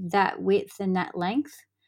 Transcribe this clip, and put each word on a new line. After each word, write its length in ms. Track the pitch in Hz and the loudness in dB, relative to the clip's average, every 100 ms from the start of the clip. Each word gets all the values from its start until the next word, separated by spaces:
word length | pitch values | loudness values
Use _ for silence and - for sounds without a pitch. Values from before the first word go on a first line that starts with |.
| 180 | 0
that 320 | 196 185 - | 2 2 0
width 380 | 185 196 202 - | 2 2 0 -6
and 160 | 196 185 | -2 0
that 200 | - - | -2 -4
length. 380 | 175 262 285 - _ _ | -2 -2 -4 -10 _ _